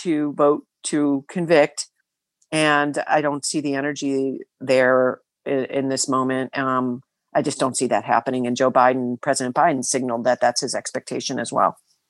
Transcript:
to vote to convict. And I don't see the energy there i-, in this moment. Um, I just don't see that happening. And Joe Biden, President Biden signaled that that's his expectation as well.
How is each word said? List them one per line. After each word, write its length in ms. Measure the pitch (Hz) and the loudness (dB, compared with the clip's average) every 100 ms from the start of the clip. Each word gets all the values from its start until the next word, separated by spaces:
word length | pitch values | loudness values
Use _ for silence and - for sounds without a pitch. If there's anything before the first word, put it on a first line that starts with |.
to 320 | 185 151 147 | -2 0 0
vote 340 | 143 147 147 - _ | 2 2 2 -2 _
to 420 | - 151 147 139 135 | -4 0 2 0 -2
convict. 580 | 185 165 160 151 - - _ _ _ _ _ _ | -4 4 4 4 0 -14 _ _ _ _ _ _
And 540 | 156 156 147 147 143 - | 0 2 2 0 -2 0
I 120 | 151 | 0
don't 240 | 151 143 | 0 -2
see 160 | - 160 | -4 -4
the 140 | 143 | -2
energy 640 | 139 143 143 143 135 135 131 - _ | -2 -4 -4 -2 -2 -2 -4 -10 _
there 580 | 131 131 127 131 127 - _ _ - | 0 4 6 4 2 0 _ _ -4
i-, 40 | |
in 400 | 139 127 139 135 | -2 -2 -2 -2
this 180 | 135 - | -2 -2
moment. 500 | 131 131 131 127 - | 0 0 -2 -4 -4
Um, 440 | 131 131 127 123 - _ _ | -2 0 -2 -4 -10 _ _
I 80 | 143 | -4
just 180 | 143 - | -2 -2
don't 160 | 135 120 | -2 -2
see 120 | 123 | 0
that 180 | 107 - | 0 0
happening. 420 | 113 131 127 123 | 0 0 -2 -2
And 80 | 123 | 0
Joe 160 | 131 | 2
Biden, 480 | 131 127 131 123 123 | 4 4 2 -2 -4
President 320 | - 131 127 | -2 -2 -2
Biden 300 | 127 147 135 | 2 2 2
signaled 400 | 120 135 127 117 | -2 -2 -2 -2
that 160 | 120 123 | 0 2
that's 220 | 120 - | 0 0
his 120 | 123 | -4
expectation 640 | 107 - 127 - 127 - 123 | -6 -8 -10 -8 -8 -6 -6
as 120 | 117 | -4
well. 260 | 127 92 - _ _ | 0 0 0 _ _